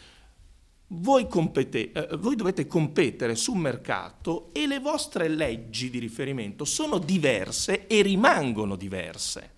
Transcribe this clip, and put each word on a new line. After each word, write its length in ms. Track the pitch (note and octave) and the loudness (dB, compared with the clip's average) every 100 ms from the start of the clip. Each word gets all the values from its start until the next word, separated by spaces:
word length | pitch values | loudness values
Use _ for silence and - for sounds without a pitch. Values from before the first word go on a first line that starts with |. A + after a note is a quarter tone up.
| - - - - - - _ _ - E3+ | -20 -20 -20 -20 -20 -20 _ _ -14 -2
Voi 320 | G#3 C4+ - | 4 4 4
compete-, 640 | F3 D#3+ C#3 - B2+ - | 2 2 0 0 -2 -2
eh, 260 | D#3 - D#3 | -4 -4 -2
voi 180 | A3 B3 | -2 0
dovete 320 | F#3 F#3 C3+ | 0 -2 0
competere 680 | E3+ D3+ F3 C3+ - A#2+ A2+ | 2 2 2 2 0 -2 0
sul 220 | - G3+ | -2 0
mercato 920 | D3 A#2 - G2+ F2 - F3 E3+ - | -2 -4 -4 -4 -6 -8 -4 -4 -6
e 160 | D4 D4 | -4 -2
le 120 | C#4 | -2
vostre 480 | C#4+ D4+ - F#3+ D#3+ | -2 -4 -4 -2 0
leggi 600 | D#3 C#3+ A2+ A#2 A#2 B2+ | 0 -2 -4 -8 -6 -6
di 100 | B2 | -4
riferimento 680 | A2+ A#2 C#3 C3+ G2+ G2+ D3 | -6 -4 -4 -4 -6 -6 -4
sono 320 | - D#4 F#3+ | -2 0 0
diverse 880 | D#3 F#3+ C#3+ G#2+ F#2+ - - G3 - | 2 4 4 2 0 -2 0 -2 4
e 140 | G#3+ | 4
rimangono 720 | G3 F#3+ C#4 C4 C3+ G#2+ G#2 F#2+ | 6 6 6 4 2 0 -2 -4
diverse. 760 | G2 F#2 E2 - - - - | -4 -6 -6 -8 -8 -8 -12